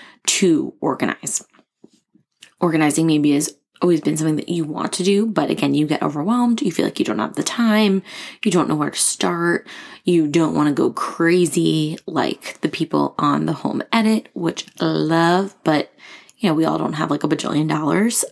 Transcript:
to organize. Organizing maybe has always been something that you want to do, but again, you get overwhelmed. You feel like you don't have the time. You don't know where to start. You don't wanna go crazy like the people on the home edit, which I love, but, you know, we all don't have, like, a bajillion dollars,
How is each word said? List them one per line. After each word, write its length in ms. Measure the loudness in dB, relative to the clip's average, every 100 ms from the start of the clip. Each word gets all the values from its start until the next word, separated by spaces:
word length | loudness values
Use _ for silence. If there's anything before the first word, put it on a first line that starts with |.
| -20 _ -2
to 480 | 2 4 2 0 -4
organize. 640 | -4 -2 -4 -4 -6 -8 -10 _ _ _ -20 _ _ _ _ _ -18 -4
Organizing 460 | 0 4 2 4 2
maybe 260 | 4 4
has 220 | 2 0 -8 _ -2
always 200 | 2 2
been 160 | 0 -2
something 180 | -2
that 140 | -2 -4
you 160 | -4
want 280 | -4 -6 -6
to 100 | -2
do, 220 | 2 2 2
but 220 | 0 -2
again, 260 | 0 0
you 120 | 0 0
get 160 | 0
overwhelmed. 580 | -2 -2 -2 0 2 0
You 120 | -2
feel 140 | -2 -2
like 120 | -2
you 60 |
don't 160 | -2 -2
have 160 | -4 -4
the 80 |
time. 580 | -6 0 2 4 4 2 -2 -16 -16 -4
You 60 | 0
don't 180 | 2 2
know 60 |
where 160 | 0 -2
to 80 | -2
start. 720 | -2 0 -2 0 0 0 -4 -18 -18 -6
You 240 | 2 2 4
don't 300 | 2 2 2
wanna 160 | 2
go 180 | 2 0
crazy 1080 | 0 -6 0 2 4 2 2 2 2 -2 -6 -6
like 540 | -4 -4 -6 -12 -6
the 60 | -6
people 460 | -4 -2 -2 -2 -2
on 300 | 0 0 0
the 60 |
home 300 | -2 -4 -6 -2
edit, 360 | 0 2 0 -2
which 340 | -6 -4 -4 -10 -4
I 60 | -2
love, 680 | 0 0 2 4 2 0 -4
but, 300 | 0 0 -2 _ -20 -20 -20 -4
you 100 | 0
know, 60 |
we 100 | 2
all 140 | 0 0
don't 160 | -4
have, 180 | -4 -2
like, 100 | -2
a 60 | -2
bajillion 400 | -2 -2 -2 0
dollars, 560 | 0 0 2 2 0 -2